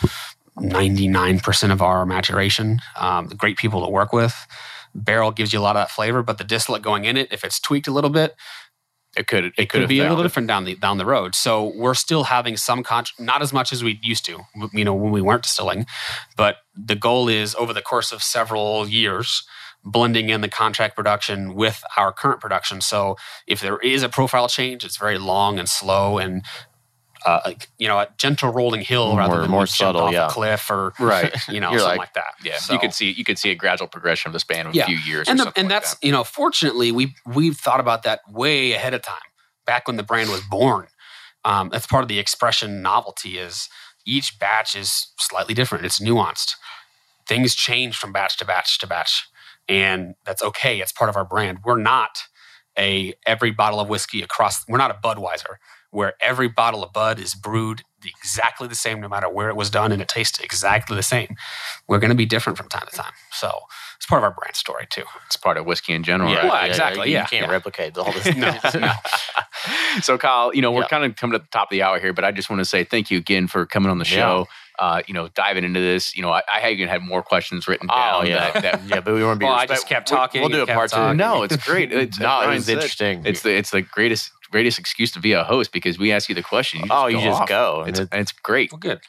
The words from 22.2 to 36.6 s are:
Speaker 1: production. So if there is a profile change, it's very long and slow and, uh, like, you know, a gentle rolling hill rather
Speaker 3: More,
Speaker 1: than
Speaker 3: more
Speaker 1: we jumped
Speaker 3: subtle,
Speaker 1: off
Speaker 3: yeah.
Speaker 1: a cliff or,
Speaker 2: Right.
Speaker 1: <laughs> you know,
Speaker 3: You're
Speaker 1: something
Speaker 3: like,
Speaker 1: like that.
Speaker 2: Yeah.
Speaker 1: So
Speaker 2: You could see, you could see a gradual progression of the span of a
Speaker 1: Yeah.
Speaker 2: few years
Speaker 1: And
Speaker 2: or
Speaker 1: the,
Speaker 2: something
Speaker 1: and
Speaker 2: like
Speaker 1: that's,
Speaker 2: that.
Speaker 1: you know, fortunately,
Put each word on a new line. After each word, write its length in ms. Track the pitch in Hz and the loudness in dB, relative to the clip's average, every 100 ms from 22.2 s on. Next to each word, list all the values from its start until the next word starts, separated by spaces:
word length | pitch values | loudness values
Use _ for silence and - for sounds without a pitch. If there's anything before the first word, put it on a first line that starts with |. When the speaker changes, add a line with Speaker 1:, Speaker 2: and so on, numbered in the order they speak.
| 139 123 | 0 0
Speaker 1:
production. 400 | 107 92 - 98 | -2 -2 -2 -4
So 360 | - 104 98 98 - - - | -2 0 0 -4 -10 -10 -6
if 140 | 101 | -4
there 180 | 98 101 | -2 0
is 240 | 123 135 | 0 2
a 60 | 123 | 0
profile 400 | 135 131 127 123 | 0 2 2 2
change, 360 | - 127 123 | 0 -2 -4
it's 120 | 101 - | -10 -4
very 220 | 104 98 | -2 -2
long 400 | 95 98 101 98 | 0 2 2 0
and 100 | 90 | -2
slow 500 | - 95 98 101 104 | -2 2 2 4 2
and, 260 | 92 92 101 - - _ _ _ _ - | 0 -4 -6 -12 -18 _ _ _ _ -4
uh, 160 | 90 85 | 2 2
like, 240 | 92 87 - - | 0 -8 -14 -4
you 100 | 110 | 0
know, 100 | 101 | 0
a 100 | 104 - | 0 0
gentle 360 | 139 143 127 | 0 2 0
rolling 280 | 123 123 110 | 2 2 0
hill 340 | 95 123 110 107 | 0 2 4 4
rather 180 | 98 | 4
Speaker 3:
More, 60 | 87 | 4
Speaker 1:
than 80 | 80 | 4
Speaker 3:
more 100 | 98 | 4
Speaker 1:
we 60 | 95 | 2
jumped 100 | - | 2
Speaker 3:
subtle, 260 | 98 85 | 2 4
Speaker 1:
off 100 | 101 | 2
Speaker 3:
yeah. 140 | 87 80 | 4 2
Speaker 1:
a 40 | |
cliff 400 | 113 107 107 - | 0 0 0 0
or, 220 | 101 95 - | -2 -2 0
Speaker 2:
Right. 360 | 117 95 151 127 | 4 4 2 -2
Speaker 1:
<laughs> 60 | - | -6
you 100 | 104 | -4
know, 100 | 90 | 0
Speaker 3:
You're 100 | 117 | 2
Speaker 1:
something 180 | 92 92 | 2 2
Speaker 3:
like, 100 | 90 | -2
Speaker 1:
like 60 | |
that. 200 | 101 - - | -6 -6 -8
Speaker 2:
Yeah. 140 | 80 76 | -8 -6
Speaker 1:
So 140 | - | -2
Speaker 2:
You 40 | - | -2
could 120 | 98 | -2
see, 180 | - 101 | -2 -2
you 120 | 95 | -2
could 140 | 120 101 | -4 -2
see 120 | 101 | -2
a 40 | |
gradual 340 | 87 95 90 92 | 0 0 0 -4
progression 400 | 85 85 80 82 | -4 -2 0 -2
of 40 | |
the 40 | 82 | -4
span 260 | - 82 80 | -2 -4 0
of 80 | |
a 20 | 160 | 0
Speaker 1:
Yeah. 100 | 104 | 2
Speaker 2:
few 100 | 82 | 0
years 300 | 78 78 76 | -2 -2 2
Speaker 1:
And 80 | 262 | 2
Speaker 2:
or 20 | |
Speaker 1:
the, 60 | |
Speaker 2:
something 160 | 240 196 | 2 0
Speaker 1:
and 80 | 190 | 0
Speaker 2:
like 120 | 202 | 0
Speaker 1:
that's, 120 | - | -2
Speaker 2:
that. 100 | - 143 | -2 0
Speaker 1:
you 60 | |
know, 100 | 139 | 2
fortunately, 680 | 117 - 294 - | 0 0 0 2